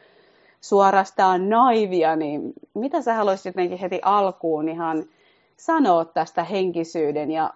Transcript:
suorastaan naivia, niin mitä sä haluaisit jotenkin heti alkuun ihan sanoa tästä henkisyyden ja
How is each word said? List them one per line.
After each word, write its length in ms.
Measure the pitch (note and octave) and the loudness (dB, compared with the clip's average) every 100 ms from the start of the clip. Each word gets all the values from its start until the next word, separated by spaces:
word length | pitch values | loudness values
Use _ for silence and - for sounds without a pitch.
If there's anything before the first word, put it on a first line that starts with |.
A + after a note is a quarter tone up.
| _ _ _ _ _ _ | _ _ _ _ _ _
suorastaan 880 | - G3+ G3 F#3+ F#3+ - F#3+ F3+ F#3+ | 0 4 6 4 0 2 2 2 2
naivia, 680 | A3+ C4 A3+ G#3 F3+ D#3+ D#3+ | 4 4 4 0 0 0 0
niin 360 | D3+ D3 - - - | -4 -6 -8 -12 -12
mitä 280 | G3+ B3+ D#4+ | -8 -4 -4
sä 120 | A#3+ | -2
haluaisit 320 | A3+ G3+ F#3+ F#3+ | -2 0 -2 -4
jotenkin 320 | F#3 F3+ F3+ | -4 -4 -4
heti 220 | F#3 F3+ | -6 -4
alkuun 680 | - G#3 G3 F3+ E3 D3+ D#3+ | 0 2 0 -2 -4 -2 -4
ihan 360 | E3 E3 D#3+ - _ _ _ _ _ | -4 -4 -4 -6 _ _ _ _ _
sanoa 480 | - D#4+ B3 E3+ | -2 0 4 2
tästä 400 | E3 - E3 - | 2 -4 -2 -4
henkisyyden 840 | E3 D#3+ F#3+ E3 E3 E3+ D3 D3 D3 | -4 -2 -2 -2 -6 -2 -2 -2 -4
ja 200 | D#3+ D#3 | -2 -4